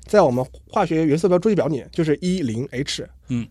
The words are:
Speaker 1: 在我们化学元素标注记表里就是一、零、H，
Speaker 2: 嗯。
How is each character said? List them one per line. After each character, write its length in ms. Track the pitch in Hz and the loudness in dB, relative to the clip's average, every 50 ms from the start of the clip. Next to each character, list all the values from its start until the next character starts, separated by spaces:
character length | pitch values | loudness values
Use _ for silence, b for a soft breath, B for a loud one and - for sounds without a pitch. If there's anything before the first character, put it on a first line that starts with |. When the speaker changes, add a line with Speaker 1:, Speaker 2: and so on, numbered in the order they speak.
| - | -8
Speaker 1:
在 180 | - - 208 180 | 0 4 4 4
我 80 | 143 | 4
们 140 | 120 123 131 - - - - - | 4 0 -4 -6 -8 -16 -20 -6
化 160 | - 226 196 | -2 -2 -2
学 180 | 165 175 160 160 | 0 0 0 2
元 120 | 156 139 | 2 2
素 120 | 165 175 196 | 2 2 2
标 100 | 180 180 | 2 2
注 100 | 175 220 | 2 2
记 60 | 214 | 2
表 120 | 165 - | 2 0
里 180 | - 160 127 - - - | 0 -2 -4 -6 -6 -4
就 100 | - 165 | -4 0
是 140 | 156 185 - | 0 0 0
一、 200 | - 180 180 190 | 0 -2 -2 -2
零、 260 | 160 120 107 113 131 - - | -2 -2 -4 -4 -6 -6 -6
H， 340 | 123 143 - - - - - - - - - | -8 -6 -6 -6 -8 -10 -12 -16 -20 -8 -6
Speaker 2:
嗯。 180 | 131 120 113 107 | -4 -4 -4 -6